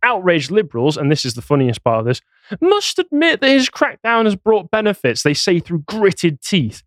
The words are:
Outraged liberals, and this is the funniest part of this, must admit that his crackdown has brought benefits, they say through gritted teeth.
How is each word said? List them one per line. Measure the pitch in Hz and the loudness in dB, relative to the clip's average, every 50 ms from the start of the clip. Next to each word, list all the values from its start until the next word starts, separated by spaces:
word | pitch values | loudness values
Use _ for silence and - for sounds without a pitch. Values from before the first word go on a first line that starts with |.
| - | 0
Outraged | 240 247 202 185 185 175 165 139 131 | 0 0 0 0 0 0 0 0 0
liberals, | 175 214 214 151 _ 117 120 147 151 | -2 -2 -2 -2 _ -2 0 0 0
and | 156 147 139 | 0 0 0
this | 151 143 - | 0 0 -2
is | 131 113 | -6 -8
the | 120 | -8
funniest | - - 147 143 135 127 113 - _ | -4 -2 0 2 2 0 0 -2 _
part | 123 113 110 | 0 0 0
of | 113 | 0
this, | 120 127 - _ _ _ _ _ _ 214 180 | -2 -4 -4 _ _ _ _ _ _ -8 -2
must | - 349 403 415 403 - - - | 2 2 2 2 0 -4 -4 -4
admit | 359 359 - 285 311 339 330 302 | -4 -2 0 0 2 2 2 2
that | - 269 | 2 4
his | 269 277 254 262 | 4 4 2 0
crackdown | - - 320 269 - - _ 220 233 233 226 | -4 -6 -8 -8 -8 -8 _ -2 0 2 2
has | 214 202 | 2 0
brought | 190 _ 214 220 208 180 170 | -2 _ 0 0 0 0 -2
benefits, | - 220 214 208 202 - _ 127 117 107 - | -4 0 0 0 -2 0 _ -2 -2 0 0
they | 147 147 | 0 0
say | - - - 185 175 | 0 0 0 0 0
through | - - 170 165 147 | 0 -2 -6 -6 -6
gritted | - - 220 214 196 175 - - 170 156 131 | -6 -6 0 2 0 0 2 0 -2 -2 -2
teeth. | - - - 190 135 107 - - _ | -8 -2 0 0 0 0 -6 -10 _